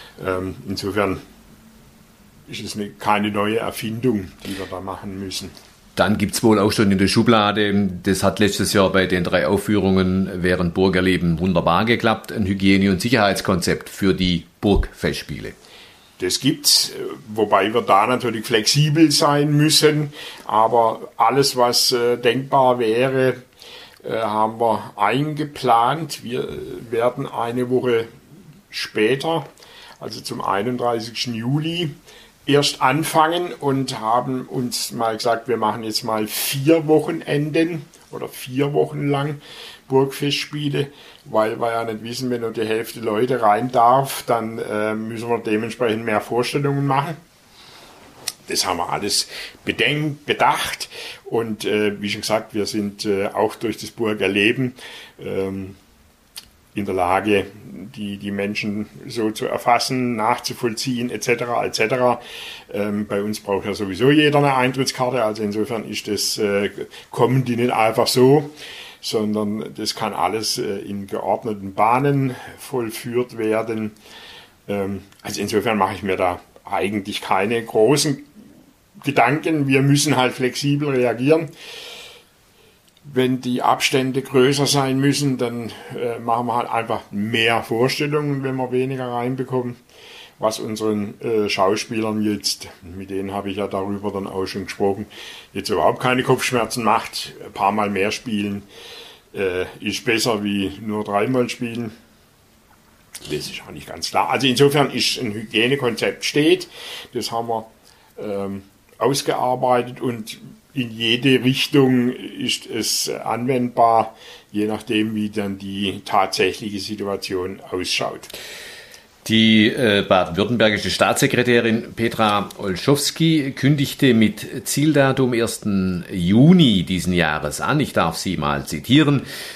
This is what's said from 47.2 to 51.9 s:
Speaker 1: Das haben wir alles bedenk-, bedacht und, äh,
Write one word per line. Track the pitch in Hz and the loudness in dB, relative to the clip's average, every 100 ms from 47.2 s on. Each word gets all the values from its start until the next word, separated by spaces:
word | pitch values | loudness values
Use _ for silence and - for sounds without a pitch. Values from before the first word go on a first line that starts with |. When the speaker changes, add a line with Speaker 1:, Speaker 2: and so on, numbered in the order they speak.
| - _ _ - - - - - - - - - - | -16 _ _ -20 -20 -20 -20 -20 -20 -14 -10 -10 -6
Speaker 1:
Das | 85 95 | -4 -2
haben | 87 | -2
wir | 85 | -4
alles | - 101 - - - - - - | -4 -2 -4 -4 -10 -14 -10 -6
bedenk-, | - 113 147 151 139 - | 0 0 0 -2 -4 -4
bedacht | 107 - - - - - - - - - | 2 2 2 -4 -8 -12 -14 -16 -16 -6
und, | 113 113 104 98 | -4 -4 -4 0
äh, | 104 104 | 2 0